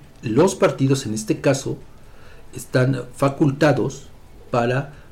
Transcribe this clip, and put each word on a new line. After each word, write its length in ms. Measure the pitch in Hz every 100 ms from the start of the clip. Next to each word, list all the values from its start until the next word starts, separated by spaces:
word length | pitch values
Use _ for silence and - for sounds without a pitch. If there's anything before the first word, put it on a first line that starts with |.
| - -
los 320 | 107 113 190
partidos 500 | - 185 135 135 135 107
en 80 |
este 260 | 107 - 156
caso 380 | 147 135 - 139 - - - - - - -
están 480 | - - 131 127 131 -
facultados 880 | - 139 - 156 135 151 135 101 - - - - - -
para 440 | 123 120 131 143 - -